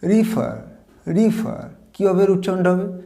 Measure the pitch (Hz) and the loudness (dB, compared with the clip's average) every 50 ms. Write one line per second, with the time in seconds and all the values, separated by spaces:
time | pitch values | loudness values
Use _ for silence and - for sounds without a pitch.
0 | - 175 202 220 220 - - - 143 120 113 113 - - - - _ _ _ - | 0 2 2 2 2 2 0 -2 -4 -4 -6 -10 -14 -18 -20 -20 _ _ _ -18
1 | _ - 165 175 220 220 - - - - - - - - - - - - _ - | _ -4 0 2 2 2 2 0 -4 -6 -6 -10 -12 -16 -18 -20 -20 -20 _ -2
2 | 196 196 190 180 196 196 196 185 180 - 190 185 180 180 180 180 190 208 - - | 0 0 2 4 4 4 2 2 0 -2 -2 0 2 2 2 0 -2 -4 -8 -12
3 | - | -16